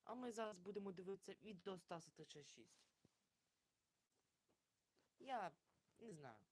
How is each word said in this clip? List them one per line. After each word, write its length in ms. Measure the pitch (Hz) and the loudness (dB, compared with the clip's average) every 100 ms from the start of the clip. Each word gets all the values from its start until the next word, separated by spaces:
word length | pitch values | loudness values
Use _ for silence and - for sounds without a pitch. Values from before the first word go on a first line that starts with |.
А 100 | - | -4
ми 180 | 240 247 | 0 2
зараз 260 | 220 220 185 | 4 2 2
будемо 340 | 175 208 196 | 2 4 4
дивитися 420 | 180 185 196 - 185 | 0 0 0 -2 -6
відео 360 | 202 185 202 185 | -6 -2 0 0
Стаса 320 | - 170 156 | 0 -2 -2
Т 140 | - | -12
Ч 200 | 151 151 | -10 -10
шість. 400 | 143 - 113 - - _ - _ _ _ _ _ _ _ _ _ _ _ _ _ _ _ _ _ _ - _ _ | -10 -14 -14 -18 -20 _ -20 _ _ _ _ _ _ _ _ _ _ _ _ _ _ _ _ _ _ -20 _ _
Я 340 | 262 247 180 - _ _ _ - | 2 4 4 0 _ _ _ -10
не 140 | 226 | -6
знаю. 340 | 160 135 107 101 | -4 -6 -10 -16